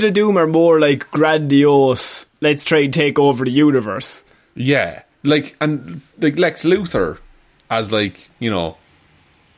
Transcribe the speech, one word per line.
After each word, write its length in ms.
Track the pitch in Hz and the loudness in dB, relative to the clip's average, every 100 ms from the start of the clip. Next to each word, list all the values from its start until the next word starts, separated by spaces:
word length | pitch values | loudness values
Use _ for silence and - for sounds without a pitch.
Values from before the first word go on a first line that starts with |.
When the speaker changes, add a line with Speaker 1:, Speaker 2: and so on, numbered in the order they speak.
Speaker 1:
like 60 | 214 | 0
Speaker 2:
of 40 | |
Doom 240 | 196 214 190 | 2 2 2
are 100 | 156 | 2
more, 320 | 160 170 160 | 2 4 4
like, 320 | 147 139 - | 2 0 -4
grandiose, 1120 | 147 156 156 143 139 147 139 135 127 - - - _ | -2 0 0 2 4 4 4 2 0 -6 -10 -14 _
"Let's 200 | 151 143 | -2 -2
try 180 | - 160 | 0 0
and 120 | 143 | 2
take 260 | 160 147 147 | 0 0 2
over 280 | 143 123 127 | 2 2 0
the 40 | |
universe." 720 | 131 151 135 107 98 - - - _ _ | 2 2 2 -2 -8 -10 -12 -16 _ _
Speaker 1:
Yeah, 460 | - 127 139 90 73 - _ | -6 -2 0 -2 -8 -20 _
like, 320 | 139 151 147 - | -2 -2 -2 -6
and, 400 | 151 147 156 165 - - | -4 -4 -8 -18 -18 -4
like, 200 | 156 147 | -2 0
Lex 280 | 139 - 160 | -2 -2 0
Luthor 500 | 185 175 117 85 73 - _ _ _ - | 0 -2 -4 -4 -8 -18 _ _ _ -6
as, 200 | 113 104 | -6 -2
like, 380 | 107 104 - - - | -2 -4 -8 -20 -8
you 120 | 117 | -4
know, 260 | 98 82 - _ _ _ _ _ _ _ | -4 -6 -10 _ _ _ _ _ _ _